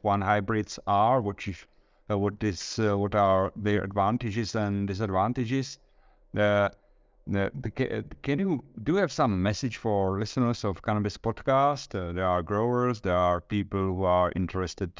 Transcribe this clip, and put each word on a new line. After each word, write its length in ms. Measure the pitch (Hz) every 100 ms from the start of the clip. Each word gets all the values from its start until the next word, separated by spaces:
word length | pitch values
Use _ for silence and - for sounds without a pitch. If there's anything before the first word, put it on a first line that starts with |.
one 180 | 107 101
hybrids 580 | 98 104 98 110 107 - -
are, 360 | 101 110 131
what 240 | 101 101 -
you, 80 | 87 - _ _ _ _
uh, 80 | 104
what 160 | 101 104
is, 360 | 107 90 - -
uh, 200 | 110 101
what 160 | 101
are 360 | 107 98 95 95 -
their 260 | 104 104
advantages 720 | 95 101 98 117 120 104 107 113
and 300 | 104 101 101
disadvantages. 920 | 95 110 95 104 123 113 135 135 - _ _ _ _ _ 101
Uh, 320 | 104 104 101 - _ _ _ _ -
the, 220 | 98 98 139
the, 100 | 117
ca-, 320 | - 131 110 - -
can 160 | - 151
you, 260 | 196 147 - -
do 100 | 107
you 60 | 180
have 140 | 180
some 300 | - 143 95
message 340 | 92 104 127 -
for 420 | 113 101 95 98
listeners 460 | 107 - 120 117
of 160 | 107 92
Cannabis 380 | - 104 101 -
Podcast? 760 | 113 110 - 135 139 139 -
Uh, 180 | 104 87
there 120 | 87 92
are 160 | 90
growers, 600 | 85 101 117 123 123 113
there 140 | 95 90
are 240 | 90 87
people 540 | - 107 95 98 95
who 100 | 92
are 280 | 95 90 90
interested, 560 | - 92 95 90 - 90 -